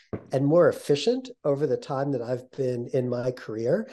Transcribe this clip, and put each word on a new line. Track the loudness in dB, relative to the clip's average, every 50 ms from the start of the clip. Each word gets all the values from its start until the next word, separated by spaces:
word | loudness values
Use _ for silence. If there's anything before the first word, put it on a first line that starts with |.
| _ _ -12 -12 -6 -4
and | 0 2 2
more | 4 6 6 6 6
efficient | 4 2 0 0 0 2 2 0 0 0 -2 -10 -10 _ -2
over | -2 0 0 0
the | 0 -2
time | -2 -4 -4 -4 -4 -2 -2 -2
that | -4 -4
I've | -4 -6 -6 -6 -8
been | -6 -4 -2 -2 -2 -4 -4 -2 -2
in | 0 0 0
my | -2 -2 -2 -4
career. | -4 -6 -8 -8 -6 -2 0 0 0 0 -2 -6